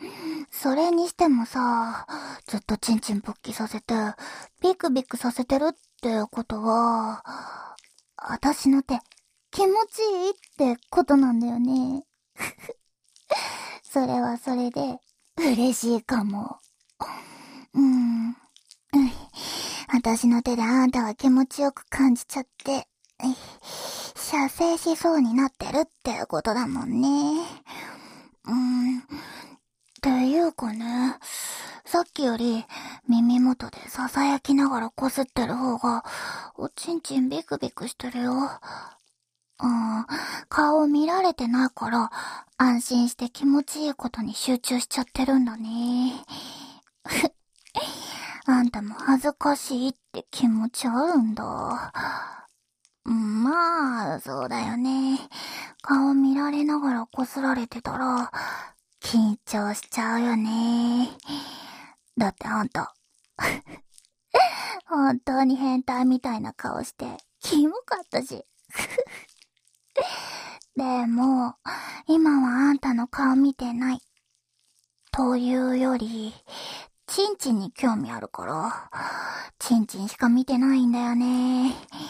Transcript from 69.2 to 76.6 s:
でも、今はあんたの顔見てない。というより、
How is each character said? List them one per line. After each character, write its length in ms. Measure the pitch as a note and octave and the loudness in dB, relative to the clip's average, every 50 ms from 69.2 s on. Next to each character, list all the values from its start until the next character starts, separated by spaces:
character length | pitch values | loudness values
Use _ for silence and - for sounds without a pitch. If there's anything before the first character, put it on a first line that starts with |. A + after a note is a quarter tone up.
| - _ _ _ _ _ _ _ _ _ _ _ _ _ - C5+ - - - - - - - - - - - - - _ - | -20 _ _ _ _ _ _ _ _ _ _ _ _ _ -4 -4 -4 -4 -4 -10 -10 -12 -14 -14 -14 -16 -18 -20 -20 _ -8
で 300 | C4 C4 C4 B3+ B3 A#3+ | -6 -4 -2 -2 -2 0
も、 500 | A#3 A#3 A#3+ B3+ C4+ C4 B3+ A#3+ A#3+ - _ - - - - - - - - - | 0 2 2 4 4 2 2 0 -2 -6 _ -12 -10 -10 -10 -12 -14 -14 -6 0
今 340 | - D#4 D#4+ D#4+ D#4 C#4+ C4+ | 2 4 6 6 6 6 4
は 280 | C4 B3 B3 B3+ C#4 C#4+ | 4 4 4 4 4 4
あ 40 | C#4+ | 4
ん 60 | C#4 | 4
た 140 | - C4+ A#3+ | 2 0 0
の 120 | A#3 A#3+ | 0 0
顔 280 | - - - C#4 C4 C4 | -2 -2 0 2 4 6
見 180 | C4+ C#4 C#4 C4+ | 6 6 4 2
て 180 | - B3+ A#3+ A#3 | 0 -6 -6 -4
な 200 | A#3 B3+ B3+ B3+ | -2 -2 -2 -2
い。 80 | B3 _ _ _ _ _ _ _ _ _ _ _ _ _ _ _ _ _ _ _ _ _ _ | -4 _ _ _ _ _ _ _ _ _ _ _ _ _ _ _ _ _ _ _ _ _ _
と 260 | - C4+ C4 B3 B3+ | -2 0 2 2 2
い 180 | B3 B3 B3 B3+ | 2 2 2 2
う 220 | B3+ B3+ B3+ B3+ | 2 2 2 2
よ 180 | B3+ C4 C4 B3+ | 2 2 2 2
り、 360 | A#3+ G#3+ A3+ A3+ A3 G#3+ A3 - - _ - - - | 0 -2 -4 -6 -6 -8 -8 -10 -14 _ -18 -16 -14